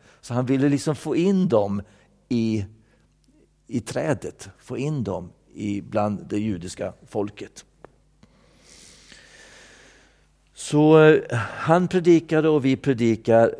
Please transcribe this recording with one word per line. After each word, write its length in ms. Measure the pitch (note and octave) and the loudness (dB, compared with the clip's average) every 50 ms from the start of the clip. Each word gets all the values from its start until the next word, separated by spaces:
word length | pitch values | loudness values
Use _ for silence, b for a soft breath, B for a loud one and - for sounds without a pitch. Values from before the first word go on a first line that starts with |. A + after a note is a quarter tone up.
| b b b b | b b b b
Så 140 | - - A#2+ | -12 -6 -6
han 120 | B2 B2 | -4 -2
ville 220 | A2+ C#3 C3 C#3 D3 | -2 0 0 0 0
liksom 280 | C#3+ C#3 - D#3+ D3 | 0 -2 -2 -4 -6
få 200 | - - D#3 B2 | -6 -6 -4 -2
in 320 | D3 E3+ G3 G3 F#3 F#3 - | -2 0 0 0 0 0 2
dem 340 | A#2+ G#2+ G2+ G2+ G2+ G#2 b b b b b b _ _ _ - | 2 0 0 -2 -4 -8 b b b b b b _ _ _ -6
i, 360 | A#2+ A#2 A2+ A2+ A2 G#2+ G2 - b b b b b b b b _ _ _ _ _ _ _ _ _ _ _ | -4 -2 -2 -2 -2 -4 -6 -8 b b b b b b b b _ _ _ _ _ _ _ _ _ _ _
i 140 | - - B2 | -10 -10 -8
trädet, 680 | G2+ - - - C#3+ D#3 C3 F2+ - D#2 - - - G2+ - _ | -8 -8 -8 -6 -4 -4 -6 -6 -8 -12 -16 -18 -20 -20 -20 _
få 200 | _ - B2 A2+ | _ -12 -10 -8
in 260 | C3+ D3+ D#3 C#3 G#2+ | -6 -6 -6 -6 -6
dem 260 | G2 F#2 F2 F2 F2 - _ _ _ - | -6 -8 -8 -10 -14 -20 _ _ _ -14
i, 260 | D#2+ G#2 G#2 G2+ G2+ | -10 -8 -8 -8 -8
bland 440 | - - - G#2+ G#2 G#2+ G#2 F2 - - | -10 -6 -4 -4 -2 -2 -4 -8 -8 -8
det 100 | A2 G#2 | -6 -6
judiska 540 | G#2+ A2 G2 E2+ E2+ F2+ - - G2 F#2+ - _ _ | -4 -6 -6 -8 -10 -12 -12 -10 -10 -12 -12 _ _
folket. 580 | - - G#2+ G2+ G#2 - - G2+ - _ - - _ _ _ - - _ _ _ _ _ _ B B B B B B B B B B B B B B B B B B B B B B B B B B B B B B B B B B B B B B B B B B _ _ _ _ _ | -10 -8 -6 -6 -8 -10 -16 -20 -20 _ -20 -20 _ _ _ -20 -20 _ _ _ _ _ _ B B B B B B B B B B B B B B B B B B B B B B B B B B B B B B B B B B B B B B B B B B _ _ _ _ _
Så, 500 | - - - D3 D3 D3+ D#3 D#3 D#3 D#3 | -18 -8 -2 2 4 6 8 8 8 8
eh, 340 | D#3 D#3 - - - B2 A#2 | 8 6 4 2 -2 -6 -6
han 500 | G#2 - - - - D3+ D#3+ F3+ F3+ E3+ | -6 -8 -10 -6 0 2 2 2 2 0
predikade 600 | - F#3 E3 F3+ E3+ D#3+ E3 - D#3+ D#3 D3+ D#3+ | -2 2 4 4 4 4 2 0 -2 0 2 2
och 160 | D#3 D3 B2+ | 2 2 2
vi 120 | C3+ C3 | 0 0
predikar 760 | - - C#3+ C3 A2+ A#2+ A#2 A2 A2 - - A2+ A2+ A#2 - - | 0 0 -2 -2 0 0 0 0 0 2 4 4 4 4 4 0